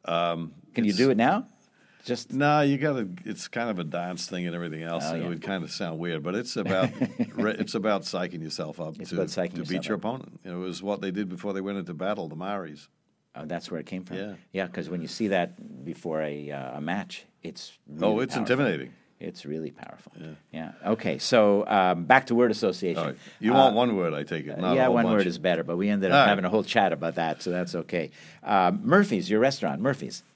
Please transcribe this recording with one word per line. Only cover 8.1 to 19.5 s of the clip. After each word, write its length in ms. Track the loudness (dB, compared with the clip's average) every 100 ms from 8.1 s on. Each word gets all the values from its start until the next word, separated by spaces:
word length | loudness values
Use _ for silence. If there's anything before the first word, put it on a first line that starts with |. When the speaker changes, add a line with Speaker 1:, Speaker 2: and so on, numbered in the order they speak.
| -4 -4 -6
Speaker 1:
yourself 380 | -10 -8 -8 -8
up 160 | -10 -10
Speaker 2:
It's 100 | -6
Speaker 1:
to, 60 | -4
Speaker 2:
about 100 | -2
psyching 280 | -2 -4 -4
Speaker 1:
to 60 |
beat 80 | -4 -4
Speaker 2:
yourself 40 | -2
Speaker 1:
your 80 | -4
Speaker 2:
up. 80 |
Speaker 1:
opponent. 360 | -4 -6 -10 -16
It 80 | -10
was 280 | -6 -6 -6
what 160 | -4 -2
they 100 | -2
did 180 | -2 -4
before 240 | -4 -6
they 80 | -4
went 180 | -4 -6
into 160 | -6
battle, 340 | -4 -4 -2 -6
the 80 | -8
Maoris. 500 | -6 -6 -8 -14 -20 _ _ _ _
Speaker 2:
Oh, 100 | -14
that's 280 | -8 -8 -6
where 80 | -10
it 60 | -8
came 180 | -10
from? 140 | -8 -10
Speaker 1:
Yeah. 160 | -10 -12 _
Speaker 2:
Yeah, 160 | -6 -4
'cause 200 | -6 -6
when 140 | -6
you 60 | -6
see 180 | -4 2
that 560 | 2 2 -4 -18 -14
before 380 | -12 -8 -4 -2
a, 300 | -4 -6 -8
uh, 260 | -8 -8 -8
a 20 |
match, 440 | -4 -4 -6 -14 -18 _
it's 300 | -14 -12 -16 -18 -16 0
Speaker 1:
Oh, 100 | 2
Speaker 2:
really 100 | 2 0
Speaker 1:
it's 80 | -2
Speaker 2:
powerful. 160 | 0
Speaker 1:
intimidating. 400 | 2 2 0 -6 -14 _ _
Speaker 2:
It's 260 | -12 -10
really 280 | -8